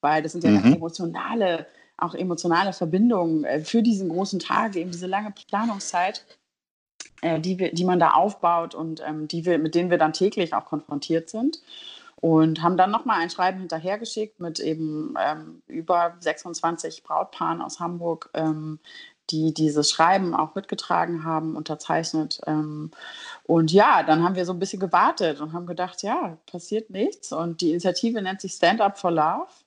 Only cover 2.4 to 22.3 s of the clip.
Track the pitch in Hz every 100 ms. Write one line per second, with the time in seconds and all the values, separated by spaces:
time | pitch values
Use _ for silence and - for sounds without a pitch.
2.4 | 175 170 196 180 165 180 240 214 170 160
3.4 | 147 147 156 226 226 202 185 165 196 185
4.4 | - - 226 190 180 170 180 196 214 -
5.4 | - 202 226 202 - 175 185 214 _ _
6.4 | _ _ _ _ _ _ - _ 170 160
7.4 | 170 185 180 165 180 180 165 - 196 202
8.4 | 170 170 165 - 160 156 - 156 151 170
9.4 | 165 165 160 165 180 170 156 156 190 208
10.4 | 165 104 - 151 - 143 - 165 165 214
11.4 | 262 320 _ - - - - _ 170 160
12.4 | 160 156 170 180 185 220 254 202 170 -
13.4 | 185 190 180 165 175 208 226 - 214 _
14.4 | 170 160 156 160 156 151 156 - 107 156
15.4 | 156 165 _ - 165 175 170 175 165 156
16.4 | 180 165 170 170 160 160 - 160 151 -
17.4 | 165 165 - - 170 175 170 160 - -
18.4 | 160 156 156 156 - - - _ - 160
19.4 | 160 156 156 147 147 - 170 196 185 170
20.4 | 156 - - - - 180 170 170 160 160
21.4 | 160 147 151 151 - 160 165 160 156